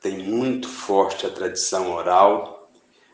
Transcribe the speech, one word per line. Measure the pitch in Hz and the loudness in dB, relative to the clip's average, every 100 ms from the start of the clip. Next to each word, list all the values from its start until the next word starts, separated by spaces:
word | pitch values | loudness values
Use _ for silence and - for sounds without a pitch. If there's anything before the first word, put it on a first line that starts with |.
tem | - 95 | -6 -6
muito | 95 113 131 131 120 | -4 -2 0 -2 -6
forte | - - 98 92 - 98 | -10 0 2 2 0 -6
a | |
tradição | - 92 - - 95 90 | -4 -6 -4 -4 -2 -2
oral, | 85 85 90 101 104 - - - _ _ _ _ | -2 2 6 6 4 -4 -14 -20 _ _ _ _